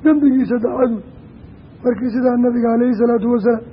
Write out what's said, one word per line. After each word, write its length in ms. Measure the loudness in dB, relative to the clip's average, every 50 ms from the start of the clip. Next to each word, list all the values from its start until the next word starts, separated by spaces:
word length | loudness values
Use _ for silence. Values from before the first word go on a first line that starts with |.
| 2
Dembigii 420 | 2 2 4 2 2 2 2 0
saddexaad 440 | 0 -2 -2 -2 -4 0 0 0 -2
wey. 120 | -2 -6 -10 -14 -20 -20 -20 -20 -20 -20 -20 -20 -20 -20 -20 -20 -20 -4 -4
Markii 260 | -2 -2 -2 -4 -4
sidaa 260 | -4 0 0 0 2
nabiga 320 | 2 0 0 0 0 0 0
alayhi 220 | 2 2 2 0 0
salaatu 340 | 0 2 0 0 0 0 0
wasalaam 320 | 0 0 0 0 -2 -2 -4 -14